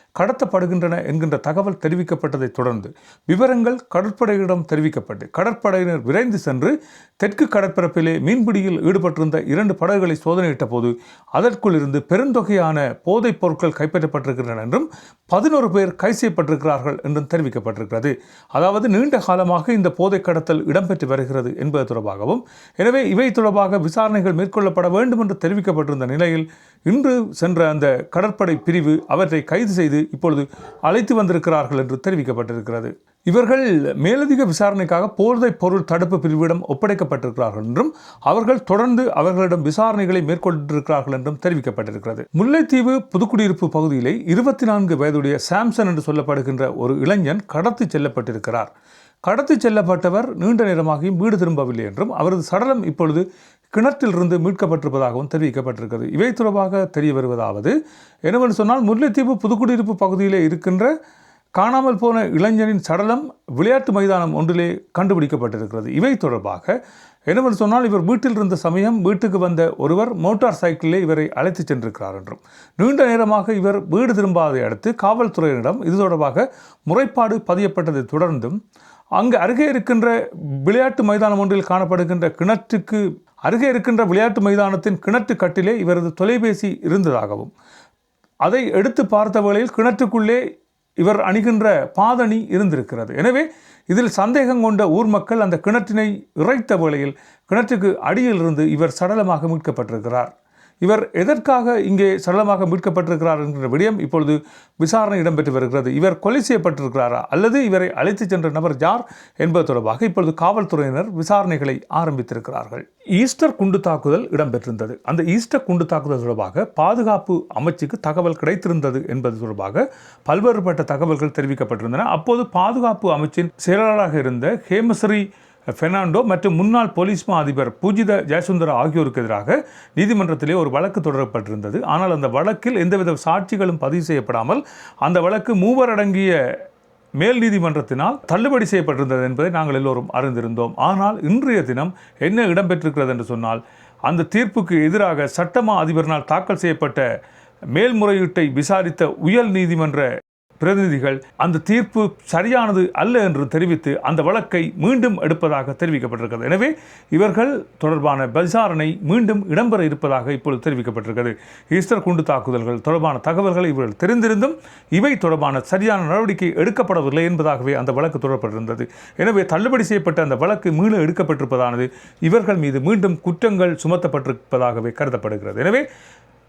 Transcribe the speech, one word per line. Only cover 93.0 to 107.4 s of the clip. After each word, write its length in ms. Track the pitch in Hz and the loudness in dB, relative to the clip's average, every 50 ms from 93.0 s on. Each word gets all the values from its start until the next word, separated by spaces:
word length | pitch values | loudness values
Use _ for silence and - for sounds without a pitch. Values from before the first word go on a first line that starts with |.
| 113 117 123 | -8 -6 -2
எனவே, 280 | 135 170 247 247 277 320 320 - - _ - - _ _ | 0 2 2 2 2 0 -2 -6 -18 _ -20 -20 _ _
இதில் 220 | - 180 226 240 208 | 0 2 2 2 2
சந்தேகம் 540 | - 202 196 220 247 294 262 247 254 240 | 2 0 0 2 4 2 4 4 2 2
கொண்ட 280 | 220 220 208 202 208 170 | 2 2 4 2 2 4
ஊர் 160 | 160 202 233 | 4 2 4
மக்கள் 340 | 214 208 190 - - 226 226 | 2 2 0 0 0 0 0
அந்த 200 | 208 185 175 156 | 0 0 0 0
கிணற்றினை 460 | - 202 220 240 190 - 208 220 214 214 202 202 - _ - | 0 0 0 0 0 0 -2 0 0 0 -4 -6 -10 _ -4
இறைத்த 420 | 156 156 214 277 247 214 - 214 175 | -2 0 2 0 0 0 0 0 2
வேளையில் 400 | 165 156 147 143 139 139 139 - - - - _ _ - | 2 0 0 -2 -4 -6 -8 -10 -20 -20 -20 _ _ -2
கிணற்றுக்கு 460 | 190 226 233 - 254 190 190 196 170 | 0 0 2 0 0 2 2 2 0
அடியிலிருந்து 720 | - - 143 190 254 247 247 214 175 165 165 151 147 156 156 | 0 0 0 0 2 2 2 2 2 2 0 2 2 2 2
இவர் 260 | 151 147 165 160 - - | 2 2 0 0 0 -2
சடலமாக 480 | 180 185 214 220 202 185 170 143 160 165 | -2 0 0 0 2 0 0 0 0 -2
மீட்கப்பட்டிருக்கிறார். 840 | 165 151 - 160 127 - 117 104 113 110 104 120 123 123 120 - - _ _ _ _ _ _ _ _ - | -2 -2 -4 -4 -4 -4 -6 -6 -6 -6 -6 -2 -2 -2 -2 -4 -8 _ _ _ _ _ _ _ _ -2
இவர் 300 | 175 185 214 220 - - | 2 2 2 2 0 -2
எதற்காக 720 | - 170 185 254 302 240 - 285 262 247 226 240 240 214 | -2 0 2 2 0 0 2 2 2 2 2 2 0 0
இங்கே 340 | 196 190 196 190 196 190 190 | 0 0 2 2 2 2 2
சடலமாக 520 | 190 - 180 180 208 214 202 202 185 190 | 0 -2 0 0 2 2 2 2 0 0
மீட்கப்பட்டிருக்கிறார் 720 | 165 185 180 - 196 160 185 170 175 175 151 160 165 156 151 | 0 -2 -2 -2 -2 0 0 0 0 -2 0 0 0 0 0
என்கிற 280 | 147 147 143 139 131 123 | -2 -6 -6 -4 -4 -2
விடயம் 300 | 127 156 202 226 220 196 | 0 2 2 0 0 -2
இப்பொழுது 440 | 151 135 - 160 147 147 151 147 151 - - - - _ _ | -4 -2 0 0 2 2 0 -2 -2 -10 -20 -20 -20 _ _
விசாரணை 440 | - 160 156 226 226 214 208 202 185 | -4 -2 0 2 2 0 0 0 0
இடம்பெற்று 300 | 160 170 160 147 151 143 | 0 0 0 0 0 0
வருகிறது. 440 | 131 131 131 120 127 139 127 127 135 | 0 0 0 0 -2 -2 -2 0 0
இவர் 240 | 147 170 190 170 - | 2 2 2 0 0
கொலை 240 | - 196 247 285 214 - | -2 0 0 0 2 2
செய்யப்பட்டிருக்கிறாரா 760 | 247 202 160 180 151 143 139 127 117 135 123 120 120 120 - - | 0 2 2 0 -2 -2 -6 -2 0 0 0 0 0 -2 -4 -2
அல்லது 360 | - 170 | 0 2